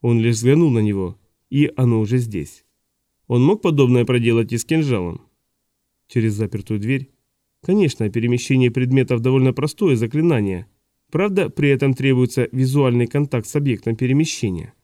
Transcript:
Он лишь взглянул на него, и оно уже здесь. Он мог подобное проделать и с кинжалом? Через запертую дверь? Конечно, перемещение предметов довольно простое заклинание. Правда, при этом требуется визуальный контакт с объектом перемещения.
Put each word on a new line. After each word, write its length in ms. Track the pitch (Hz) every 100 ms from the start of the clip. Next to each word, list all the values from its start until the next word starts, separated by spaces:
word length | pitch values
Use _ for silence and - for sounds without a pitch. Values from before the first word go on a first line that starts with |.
Он 180 | 120 117
лишь 160 | 113 113
взглянул 340 | 117 147 170
на 100 | 117
него, 400 | 107 98 90 - _ _ _
и 220 | 139 147 -
оно 240 | 127 113
уже 180 | 107 127
здесь. 480 | 117 101 71 - _ _ _ _ _ _ _
Он 160 | 120
мог 180 | 131 214
подобное 440 | 185 147 131 123 120
проделать 460 | 123 117 117 110
и 40 | 117
с 80 | -
кинжалом? 560 | 160 151 113 87 85 _ _ _ _ _ _ _ _ _
Через 260 | - 110
запертую 460 | 101 107 107 98 107
дверь? 320 | 104 135 131 _ _ _ _ _
Конечно, 480 | - 202 175 - 107
перемещение 600 | 117 117 120 - 131 123
предметов 500 | 117 127 135 127 123
довольно 320 | 120 131 131
простое 420 | 123 151 - 196 127
заклинание. 720 | 113 147 170 139 101 90 - _ _ _ _
Правда, 380 | 156 202 196 151
при 200 | - 147
этом 240 | 135 139
требуется 540 | 127 135 127 127 - 120
визуальный 560 | 131 131 139 135 120 120
контакт 400 | 143 143 123 104
с 80 | 151
объектом 400 | 143 107 - 113
перемещения. 800 | 123 139 160 - 107 87 78 _